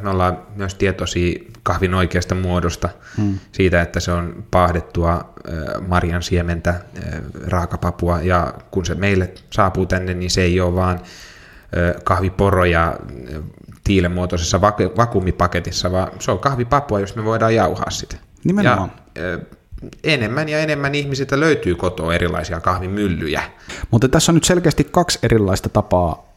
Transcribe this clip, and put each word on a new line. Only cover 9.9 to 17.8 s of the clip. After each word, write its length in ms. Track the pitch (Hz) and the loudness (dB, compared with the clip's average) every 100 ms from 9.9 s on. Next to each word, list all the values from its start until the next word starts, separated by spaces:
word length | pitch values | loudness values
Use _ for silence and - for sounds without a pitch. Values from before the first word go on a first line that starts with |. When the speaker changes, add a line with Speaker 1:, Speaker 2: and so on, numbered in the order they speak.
| 92 92 | 0 -2
Speaker 1:
niin 160 | 90 90 | -4 -2
se 120 | 95 | 2
ei 180 | 90 90 | 2 4
ole 140 | 90 | 2
vaan, 260 | 90 90 90 - - - - - - - - | 2 0 -2 -6 -20 -20 -20 -20 -20 -6 0
ö, 240 | 87 - | 0 0
kahviporo 600 | - 92 95 95 98 92 | 0 0 0 2 2 4
ja, 340 | 90 82 82 - - - 64 | 4 4 2 -2 -10 -14 -12
ö, 80 | 78 78 - - - | -12 -12 -16 -20 -6
tiilenmuotoisessa 760 | - 98 87 90 90 87 85 95 | 2 4 4 0 -2 -2 0 2
vaku-, 320 | 101 107 95 - | 4 2 0 2
vakuumipaketissa, 960 | 117 101 90 - 87 87 82 - 90 | 2 2 0 0 0 0 -4 -4 -2
vaan 160 | 92 95 - | 0 -2 -4
se 120 | - | -4
on 80 | 95 | 0
kahvipapua, 640 | 139 127 120 143 139 104 | 0 -2 0 0 0 -2
jos 160 | 98 110 | -2 -4
me 80 | |
voidaan 300 | 110 113 113 | -2 2 4
jauhaa 360 | 113 90 - | 4 2 0